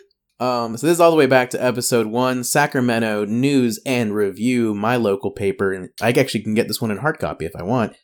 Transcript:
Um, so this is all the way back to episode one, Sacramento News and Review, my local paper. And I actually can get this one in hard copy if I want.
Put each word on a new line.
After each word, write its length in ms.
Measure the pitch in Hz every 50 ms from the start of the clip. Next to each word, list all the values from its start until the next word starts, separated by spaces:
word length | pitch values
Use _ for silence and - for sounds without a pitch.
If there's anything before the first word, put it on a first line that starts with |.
| - _ _ _ _ _ _ -
Um, 380 | 123 127 123 120 117 113 110
so 100 | 113 143
this 80 | 160 175
is 60 | 170
all 100 | 170 170
the 60 | 160
way 100 | 156 139
back 240 | 127 135 127 123 -
to 120 | - -
episode 440 | 127 123 117 123 117 - 127 117 107
one, 380 | 107 110 120 127 127 127 127 123
Sacramento 800 | - - 147 147 143 - 135 123 123 113 117 117 110 104 104 104
News 520 | 101 113 120 131 143 143 135 123 117 104 - -
and 300 | 131 127 123 113 104 101
Review, 580 | 107 104 98 90 98 113 127 127 120 113 110
my 240 | 104 101 104 113 123
local 360 | 120 113 101 98 98 - 98
paper. 400 | - - 101 98 90 - 101 95
And 180 | 95 92 90 - - -
I 100 | 107 117
actually 300 | 123 143 127 - - 107
can 120 | 104 110 107
get 140 | 113 - 101
this 120 | 104 -
one 100 | 120 110
in 60 | 101 95
hard 200 | 131 156 160 -
copy 260 | 95 78 80 - 78
if 100 | - -
I 60 | -
want. 320 | 87 101 127 123 107 - - _